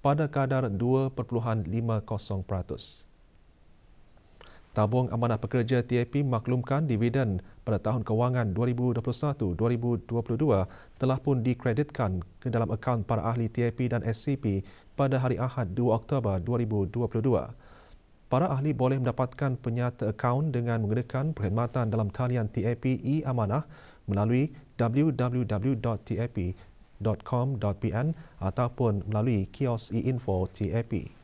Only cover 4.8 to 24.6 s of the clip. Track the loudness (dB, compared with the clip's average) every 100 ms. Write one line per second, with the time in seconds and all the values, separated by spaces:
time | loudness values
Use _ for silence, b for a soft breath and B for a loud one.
4.8 | 2 4 0 0 0 0 0 0 2 2
5.8 | 2 0 0 0 2 0 0 -2 0 0
6.8 | 2 2 2 2 2 0 B B -2 0
7.8 | 0 -2 0 2 2 2 0 2 0 2
8.8 | 0 0 -2 -2 -2 0 -2 2 2 2
9.8 | 0 -2 0 -4 -2 0 4 4 2 B
10.8 | B -4 0 0 2 2 2 0 0 0
11.8 | -2 0 -2 0 -6 -8 -2 0 0 -2
12.8 | 0 -2 0 0 0 0 -2 0 -2 0
13.8 | 0 0 -2 -2 -2 -2 0 0 B B
14.8 | B -2 2 2 0 0 -2 -2 -4 0
15.8 | 2 2 0 0 2 0 0 0 0 0
16.8 | 0 -2 -2 0 2 2 0 -12 B B
17.8 | B B _ -20 -2 0 2 0 0 2
18.8 | 2 2 0 0 -4 -2 -2 -2 -2 -2
19.8 | -2 -2 -4 0 0 0 0 0 0 0
20.8 | 0 0 -2 -2 -2 -2 0 0 0 0
21.8 | 0 0 -2 -2 -2 0 -2 -2 -2 0
22.8 | 0 0 0 0 0 0 2 0 -4 B
23.8 | B B -2 2 4 4 2 B